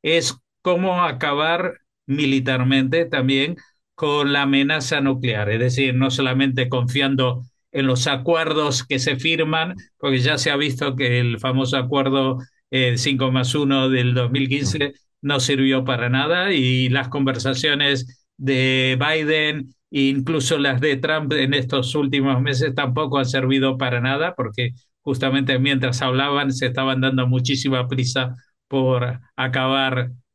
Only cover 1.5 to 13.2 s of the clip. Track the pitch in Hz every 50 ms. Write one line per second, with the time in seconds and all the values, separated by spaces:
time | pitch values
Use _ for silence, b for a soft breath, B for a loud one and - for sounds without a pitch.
1.5 | 170 170 180 180 170 - _ _ _ _ _ - 135 147 151 135 135 135 127 135
2.5 | 131 127 127 127 135 135 131 131 139 165 170 165 156 139 127 131 135 135 139 139
3.5 | 135 B B B B B _ _ _ - 156 151 147 147 147 139 143 143 139 139
4.5 | 139 139 139 139 156 156 135 - 160 147 139 139 135 127 123 123 110 104 104 101
5.5 | 110 113 123 127 123 127 139 131 123 127 135 131 127 - 139 127 127 131 139 139
6.5 | 127 131 127 123 131 127 120 117 123 139 139 139 135 131 131 127 123 123 123 -
7.5 | _ _ _ _ - 139 135 135 127 123 127 147 139 131 127 - 170 160 165 160
8.5 | 156 156 151 147 131 123 - - 143 131 123 160 143 127 127 160 165 160 160 156
9.5 | 160 160 160 175 180 190 B B B _ - - 135 127 123 143 151 135 127 160
10.5 | 143 139 147 147 131 127 151 139 131 127 143 123 123 123 123 120 117 110 - 131
11.5 | 127 131 135 127 139 135 127 127 147 - 135 135 135 139 135 131 131 127 131 B
12.5 | B B B _ - 131 127 123 120 120 123 151 139 127